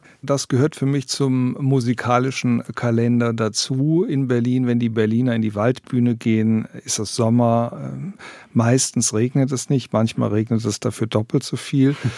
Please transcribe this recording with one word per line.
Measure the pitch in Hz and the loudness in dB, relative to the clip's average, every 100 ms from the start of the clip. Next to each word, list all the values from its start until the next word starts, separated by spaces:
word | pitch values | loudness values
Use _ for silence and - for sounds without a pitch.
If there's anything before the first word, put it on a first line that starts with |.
| - _ | -20 _
Das | 139 139 - | -4 -2 0
gehört | 127 156 - | 2 2 0
für | 135 | -2
mich | 143 - | -2 -4
zum | - 139 131 127 - | -2 0 0 0 -2
musikalischen | 135 135 120 120 120 123 131 - 123 120 - - | 0 2 0 -2 0 2 0 -2 0 0 -2 -4
Kalender | 120 117 120 120 117 | 0 2 2 2 0
dazu. | 113 110 - - 135 147 165 233 | 0 -2 -2 -4 -2 2 2 0
In | 139 131 | -2 0
Berlin, | 120 120 127 123 | 0 2 0 2
wenn | 120 | 0
die | 117 | 0
Berliner | 110 110 113 127 | 0 2 2 0
in | 113 | 0
die | 110 101 | -2 0
Waldbühne | 117 131 - 123 120 113 | 0 0 -2 0 0 0
gehen, | 117 110 110 110 113 127 - | 2 2 2 2 -2 -10 -8
ist | - | -6
es | 104 - | -4 0
Sommer. | 113 120 120 117 117 - 139 | 2 4 4 2 0 -6 -10
Ähm, | 135 160 202 - - - | -10 -10 -12 -18 -20 -4
meistens | 120 117 131 - 127 113 110 | 0 4 2 2 -2 -2 0
regnet | 123 139 131 | 0 2 0
es | 131 - | -2 -2
nicht, | 139 - | -2 0
manchmal | 110 110 - 113 | 0 0 0 0
regnet | 104 110 113 | 0 0 -2
es | 110 - | -2 -4
dafür | 117 - 113 | -4 -4 -2
doppelt | 110 110 139 | -2 0 -2
so | - 135 | -2 -8
viel. | - 143 135 143 123 | -2 2 2 2 -4